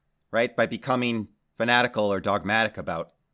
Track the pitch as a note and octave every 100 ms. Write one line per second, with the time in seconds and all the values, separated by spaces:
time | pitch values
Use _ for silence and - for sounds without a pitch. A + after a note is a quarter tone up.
0 | _ _ _ A2 B2 - A2+ A#2 - B2+
1 | B2 A2+ G#2 _ _ - A#2 A#2+ B2 A2+
2 | G#2 F#2+ G2 G2 F#2+ A2 A2 - F2+ E2+
3 | E2+ _ _